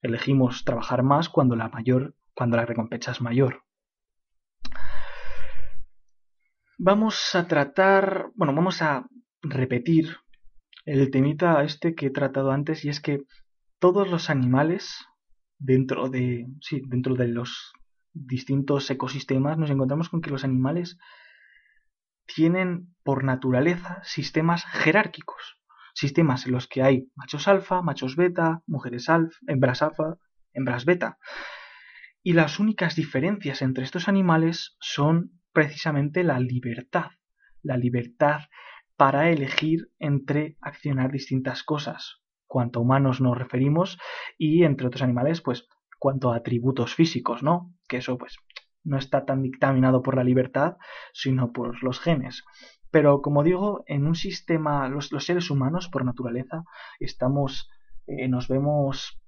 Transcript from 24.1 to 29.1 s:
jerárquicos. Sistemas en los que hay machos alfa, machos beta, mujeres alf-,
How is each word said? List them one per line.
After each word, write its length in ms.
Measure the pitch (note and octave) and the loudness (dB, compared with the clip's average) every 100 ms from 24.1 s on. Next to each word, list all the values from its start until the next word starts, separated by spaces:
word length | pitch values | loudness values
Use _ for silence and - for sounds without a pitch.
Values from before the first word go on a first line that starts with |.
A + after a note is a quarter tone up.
| - C#3+ - E3 E3+ | -8 -4 0 0 0
jerárquicos. 960 | - - - F#3 G3+ - - - - - _ _ - | -4 0 2 4 2 -6 -14 -14 -18 -20 _ _ -18
Sistemas 520 | - C#3+ C#3+ D#3+ B2+ B2+ | -6 -2 2 2 2 -2
en 60 | |
los 160 | B2 - | -4 -4
que 140 | - | 0
hay 280 | C3+ C3 C3 | 4 4 0
machos 340 | - - D3 F3 | -16 -12 -6 2
alfa, 340 | G3 F#3+ F#3 | 2 2 -2
machos 340 | E3+ C3+ C3 C#3 | -2 -4 -6 0
beta, 460 | F3+ F3 E3 E3 - | 0 2 0 0 -4
mujeres 420 | C#3+ B2+ A#2+ | -6 -6 -8
alf-, 300 | - | 2